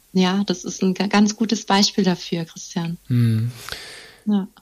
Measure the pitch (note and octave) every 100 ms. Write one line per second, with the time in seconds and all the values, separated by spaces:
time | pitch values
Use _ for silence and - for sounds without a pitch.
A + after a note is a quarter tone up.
0 | _ F#3 F#3 F#3+ G3+ F3+ - - F#3+ F3+
1 | G3 G3+ G#3 G#3 G#3+ G#3+ - G3 G#3 -
2 | F#3+ E3+ - E3+ E3 - - - E3 E3+
3 | - B2 A#2 A2+ A#2 A#2+ - - - -
4 | - - - G#3 F#3+ _